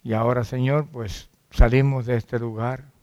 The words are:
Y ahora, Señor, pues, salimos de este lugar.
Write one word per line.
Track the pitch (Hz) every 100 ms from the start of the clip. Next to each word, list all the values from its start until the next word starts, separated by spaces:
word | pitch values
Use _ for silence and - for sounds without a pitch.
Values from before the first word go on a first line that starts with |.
Y | 120
ahora, | 110 117 123
Señor, | 113 127 127 147 147
pues, | 127 107 - - _ _
salimos | - 120 127 139 135 120
de | 120
este | - 120
lugar. | 117 110 120 131 139 _